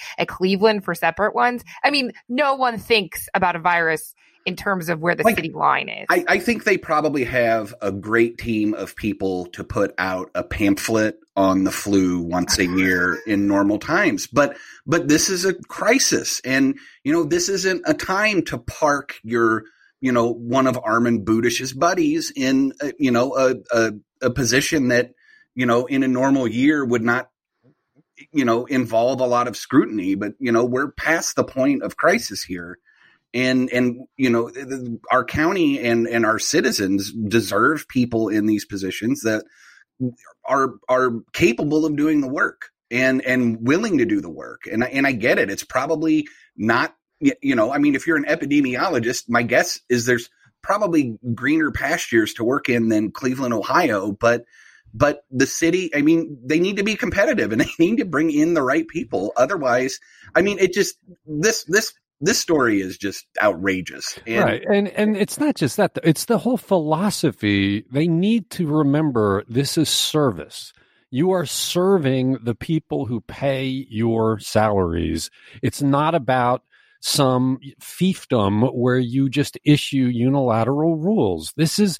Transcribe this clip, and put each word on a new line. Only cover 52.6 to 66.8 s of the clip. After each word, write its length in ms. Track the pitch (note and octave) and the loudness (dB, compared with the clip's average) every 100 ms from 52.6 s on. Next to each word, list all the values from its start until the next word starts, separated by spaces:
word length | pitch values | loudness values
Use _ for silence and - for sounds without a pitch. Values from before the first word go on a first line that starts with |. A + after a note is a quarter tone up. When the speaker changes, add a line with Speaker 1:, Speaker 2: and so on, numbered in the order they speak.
| - | 0
Speaker 2:
in 200 | A#2+ A2+ | 0 2
than 240 | G#2+ G#2+ | 2 0
Cleveland, 420 | - C3 B2+ B2 | -4 -4 -4 -2
Ohio. 560 | A2 - D3+ D#3+ G2+ G#2 | -4 0 2 2 0 -2
But, 340 | G2+ A#2 A#2+ - _ - _ _ | 0 2 2 -2 _ -20 _ _
but 300 | A2+ D3 D3 - | 0 0 0 -4
the 160 | C3 C3 | 0 0
city, 440 | - E3 F3+ F3 | 0 0 0 -2
I 80 | D3 | 0
mean, 340 | D3 E3 D#3 C3+ | 2 2 0 -8
they 140 | B2+ D#3+ | -2 0
need 200 | F#3 G3+ | 0 0
to 40 | |
be 140 | G3+ G#3+ | -2 -2
competitive 560 | F#3+ F#3+ B3+ A#3 G#2 | -2 0 2 2 0
and 80 | A2 | 0
<laughs> 0 | |
they 100 | - - | -2 2
need 200 | F3 A3+ | 0 2
to 60 | G3 | -2
bring 260 | C#3+ D#3+ | 0 0
in 220 | D3 D#3+ | 2 2
the 80 | E3 | 2
right 260 | B2+ D#3 D#3+ | 0 -2 -2
people. 440 | E3 A#2 F#2+ G2+ - | -8 -6 -4 -2 0
Otherwise, 640 | C3 G3 B2+ B2+ C3 - _ - - | 0 0 0 0 0 -6 _ -20 -2
I 80 | D#3+ | 0
mean, 160 | G3+ F#3+ | 2 2
it 140 | F#3 | 0
just, 240 | G3 F#3 - _ F3 D#3 | 2 -2 -4 _ -20 -10
this, 360 | D3+ G#3 A3+ | -2 0 -2
this, 280 | - G3+ - - _ - | 0 0 0 -8 _ -4
this 160 | D#3+ - | -2 0
story 440 | - D#3 A#2+ G2+ | 0 2 2 0
is 160 | F#2 - | -2 -6
just 260 | G2+ - - - | -8 -8 -10 0
outrageous. 800 | G2+ E2+ F#2+ F#2 E2+ C2+ - - - | 0 0 -2 -2 -4 -12 -12 -12 -6
And 180 | A#2 | 0
Speaker 3:
Right. 180 | A2+ A2+ - | 0 0 0
And, 180 | G3+ G3+ | 0 0
and 280 | - G#3+ G3+ | -2 0 0
it's 240 | G#3 - | -2 -2
not 140 | D4 | -2
just 240 | - D3 - | 0 -2 0
that. 180 | - - | -2 0
It's 220 | E3+ D3+ - | 0 0 0
the 100 | A3+ | 0
whole 220 | A#3 B3+ | 0 -2
philosophy. 1300 | - F#3 | 0 0